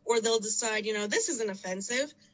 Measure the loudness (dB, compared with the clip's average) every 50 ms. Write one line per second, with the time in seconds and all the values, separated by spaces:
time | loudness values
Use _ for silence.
0 | 0 2 2 4 4 4 2 2 2 0 -2 0 0 0 0 0 0 0 0 0
1 | 0 0 0 0 2 0 0 -2 -2 -2 -4 -6 -6 -6 -6 -4 -4 -2 -2 -2
2 | -2 -2 -6 _ -20 _